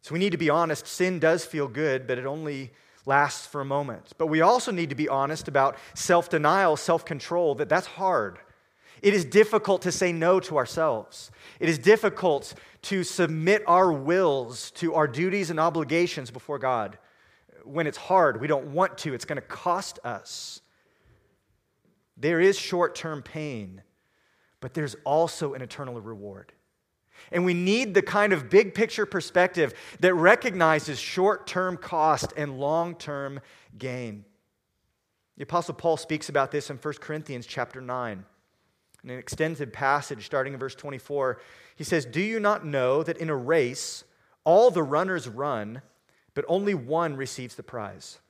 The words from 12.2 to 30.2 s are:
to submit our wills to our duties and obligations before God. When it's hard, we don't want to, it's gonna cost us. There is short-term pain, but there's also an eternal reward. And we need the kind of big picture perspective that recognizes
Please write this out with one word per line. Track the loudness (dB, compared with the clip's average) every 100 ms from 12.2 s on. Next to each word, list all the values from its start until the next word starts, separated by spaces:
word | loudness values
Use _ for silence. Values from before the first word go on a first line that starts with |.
| 0 0 -2 -18 -20 _
to | -4 -2
submit | -2 0 0 2 2 2 6
our | 6 6
wills | 4 2 2 4 2 -2 -10 -14
to | -4 -2
our | 2 0
duties | 0 -2 -2 -2
and | 0
obligations | 0 0 -2 0 0 -4 -10
before | -14 -10 -4
God. | -2 -2 -4 -10 _ _ _ _ _ -20
When | -10 -4 -4
it's | -4
hard, | 2 6 6 2
we | -2
don't | -2 -2
want | 0 0 -2
to, | -8
it's | -8 -8
gonna | -10
cost | -10 -6 -2 -2 -4 -10 -10
us. | -10 -12 -14 -14 -16 _ _ _ _ _ _ _ _ _ _ _ _ _ _ _ -6
There | -2 4
is | 4 2
short-term | -2 0 0 -2 -10 -10
pain, | -12 -12 -10 -8 -12 -16 _ _ _ _ _ _ _ _
but | -12
there's | -6 -8 -8
also | 0 2 2 -2 -8
an | -8
eternal | -12 -12 -12 -12
reward. | -12 -14 -14 -16 -20 _ _ _ _ _ _ -20 -6
And | 0
we | 0 2
need | 2 2 4
the | 2
kind | 2 2 4
of | 2 6
big | 6 6
picture | 0 -2 -2 -4
perspective | -4 0 2 2 2 0 -2 -20 2
that | 4
recognizes | 6